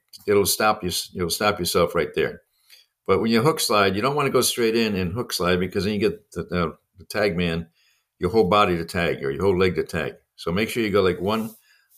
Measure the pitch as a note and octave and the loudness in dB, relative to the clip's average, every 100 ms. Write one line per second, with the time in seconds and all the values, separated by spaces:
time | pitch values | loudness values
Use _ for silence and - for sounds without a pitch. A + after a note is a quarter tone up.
0 | _ - - G2+ F#2 - A2 G#2+ F2+ - | _ -8 0 2 2 0 0 0 -4 -6
1 | - F#2 E2+ - G#2 F#2 F2 F#2 E2+ E2+ | -6 -6 -4 0 0 0 0 2 2 0
2 | D2 D#2+ C#2 - _ _ _ - _ _ | -2 -2 -2 -4 _ _ _ -20 _ _
3 | - G2 A2+ A2+ D3+ D#3+ - G#2+ G2 G2 | 0 0 2 2 2 0 0 2 2 2
4 | B2+ D3 C#3 B2 A#2 - A2+ A2+ A2 F#2+ | 0 0 0 2 0 0 2 2 0 0
5 | F2+ F#2+ - - F2 F2+ F2+ G2+ F#2+ G#2 | -2 -4 -6 -2 0 0 0 -2 -2 0
6 | G2+ - _ F2 E2 F2 D#2+ - _ - | -2 -2 _ -12 -6 -2 -2 -6 _ -20
7 | - G#2+ G#2 F2 F2 E2+ E2 _ _ _ | -8 -2 0 0 -2 -2 -6 _ _ _
8 | _ - E2+ A2 F2 G#2 G2+ E2+ E2 F#2 | _ -6 0 2 4 4 4 0 -2 -2
9 | E2+ B1+ C2+ C#2+ G2 F2+ F#2+ D#2 - E2 | -2 -2 -4 0 0 2 2 0 -2 -4
10 | C#2+ - _ - - F#2 A2+ B2 G#2+ G2 | -6 -8 _ -12 -4 -2 -2 -2 0 2
11 | F#2 F2 F#2 A2 A3 - _ _ _ | 2 0 -2 -2 -4 -12 _ _ _